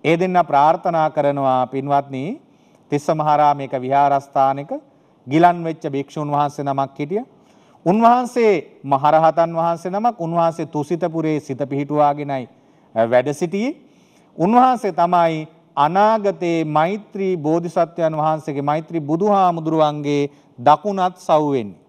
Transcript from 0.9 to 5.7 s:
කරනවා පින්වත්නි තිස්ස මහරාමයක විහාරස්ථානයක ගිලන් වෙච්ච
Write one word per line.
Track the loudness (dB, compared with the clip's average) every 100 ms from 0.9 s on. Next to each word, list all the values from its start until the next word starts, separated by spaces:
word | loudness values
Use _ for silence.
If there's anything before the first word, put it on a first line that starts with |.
| 0 -2
කරනවා | 0 -2 0 0 0 -2
පින්වත්නි | -4 -2 -2 -2 -8 -8 -10 _ _ _ _ _
තිස්ස | -4 -2
මහරාමයක | -2 2 4 4 2 -4
විහාරස්ථානයක | -6 0 2 2 0 -2 0 0 0 -8 -12 _ _ _ _ -2
ගිලන් | 4 4 2
වෙච්ච | -6